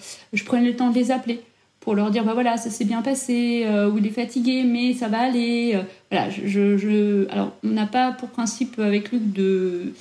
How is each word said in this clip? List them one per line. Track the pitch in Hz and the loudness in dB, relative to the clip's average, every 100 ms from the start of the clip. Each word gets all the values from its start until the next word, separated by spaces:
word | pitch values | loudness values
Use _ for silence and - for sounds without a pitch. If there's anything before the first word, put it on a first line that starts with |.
| - - - | -10 -20 -8
je | 208 | -6
prenais | - 240 240 | -2 2 2
le | 240 | 2
temps | 247 | 2
de | |
les | 233 247 | 2 2
appeler | 254 233 233 - _ _ _ | 0 -2 -8 -8 _ _ _
pour | - | -2
leur | 202 214 | 0 2
dire, « | 220 220 | 2 0
Bah | |
voilà, | 226 240 226 | 0 0 0
ça | 233 | -4
s'est | - | -4
bien | 208 226 | -2 0
passé, | 226 262 - 240 240 233 | 0 -2 0 0 0 0
euh, | 220 208 208 | 0 2 2
ou | 208 | 2
il | 208 | 0
est | |
fatigué, | 220 240 262 240 254 | -2 -4 0 0 2
mais | 247 240 247 | 2 2 0
ça | 247 226 | 0 0
va | 220 | 0
aller. » | 262 247 233 240 240 | 2 0 0 0 2
Euh, | 196 185 - - | 0 -2 -12 -4
voilà, | 185 117 | -2 -2
je, | 196 202 | -4 -2
je, | 202 202 202 | 2 4 2
je, | 208 214 208 202 196 | 2 2 4 2 0
alors, | 202 202 - | -2 -4 -4
on | 214 | -2
n'a | 214 208 | 0 0
pas | 254 254 | 0 0
pour | 247 247 | -2 -10
principe | - 233 - 262 - | -4 -4 -4 -6 -2
avec | 208 208 202 | 0 0 0
Luc | 240 214 | -2 -2
de, | 190 190 190 185 175 185 - | 0 2 2 0 -2 -6 -10